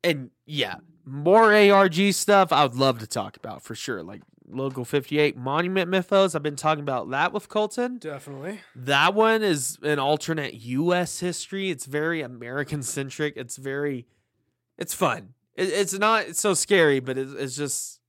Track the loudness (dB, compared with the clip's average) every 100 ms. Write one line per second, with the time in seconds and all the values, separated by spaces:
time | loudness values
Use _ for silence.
0 | 0 -2 -6 _ _ -4 -4 -6 _ _
1 | -14 -4 4 6 8 8 8 8 6 4
2 | 2 2 4 4 6 4 2 2 0 0
3 | -6 -6 -8 -10 -14 -14 -14 -12 -8 -8
4 | -8 -16 _ _ _ -6 -6 -6 -2 -2
5 | 0 0 0 0 -4 -2 0 -2 0 -2
6 | 2 2 2 0 -4 -2 -2 0 -2 -4
7 | -4 -2 -2 -2 -4 -2 -2 -2 -6 -6
8 | -10 -12 -14 -12 -12 -12 -16 -12 2 4
9 | 4 4 4 4 2 0 -2 -6 -2 0
10 | 2 0 0 -4 -6 -10 -6 -2 0 0
11 | -2 -4 -6 -6 -8 -6 -6 -6 -6 -4
12 | -2 -4 -6 -12 -10 -6 -4 -6 -6 -6
13 | -8 -4 -6 -4 -12 -10 -8 -4 -4 -6
14 | -10 _ _ _ _ _ _ -14 -10 -2
15 | -2 -2 -8 _ _ -6 -4 -2 -2 0
16 | 2 2 0 -2 0 0 4 6 6 4
17 | 0 -6 -6 -6 -8 -6 -6 -6 -10 -16